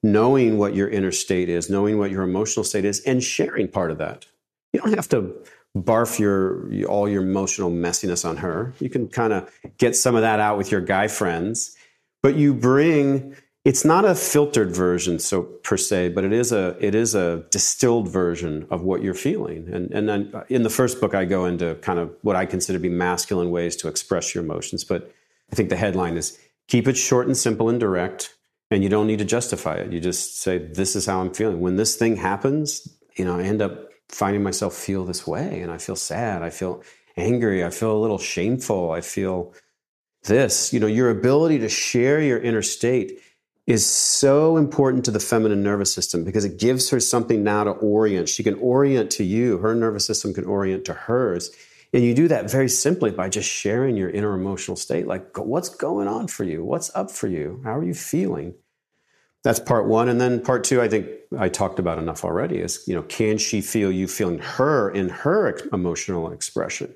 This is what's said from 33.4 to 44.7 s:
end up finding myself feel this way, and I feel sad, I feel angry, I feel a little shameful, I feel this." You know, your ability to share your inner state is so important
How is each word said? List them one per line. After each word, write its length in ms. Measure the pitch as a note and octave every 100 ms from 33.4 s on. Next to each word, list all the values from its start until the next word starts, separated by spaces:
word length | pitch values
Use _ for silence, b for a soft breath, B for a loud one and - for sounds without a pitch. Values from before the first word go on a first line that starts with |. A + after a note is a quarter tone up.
end 200 | F#2+ G#2+
up 280 | G2+ - - _ _
finding 340 | - G2 G2+
myself 320 | G2+ F#2 G2
feel 300 | - - G2
this 220 | F#2 F2 -
way, 340 | D#2+ E3 F2
and 100 | F2
I 60 | E2
feel 180 | - F#2+
sad, 460 | - F#2+ A#2 F#2
I 80 | E2+
feel 320 | - F#2 - B B B -
angry, 480 | F#2 B2 A2+ F#2
I 60 | E2+
feel 260 | F2 A2+ G#2+
a 20 |
little 200 | A2+ G2
shameful, 720 | - - F#2+ B2+ - G2 E2+
I 100 | E2
feel 540 | - - F#2+ F#2 F2 b b b _ _ _ _
this." 480 | - A#2 B2 - -
You 80 | B2
know, 80 | G#2+
your 220 | A2 B2+
ability 500 | G#2 B2+ C#3+ E3 D3
to 80 | A2
share 520 | - - B2 B2+ D3
your 180 | D3+ A#2
inner 240 | A#2+ A2+
state 580 | G2 - A#2 B2+ F#2+ B B B _ _ -
is 180 | A2+ -
so 680 | - - - C#3 C#3+ D#3 D#3+
important 480 | D3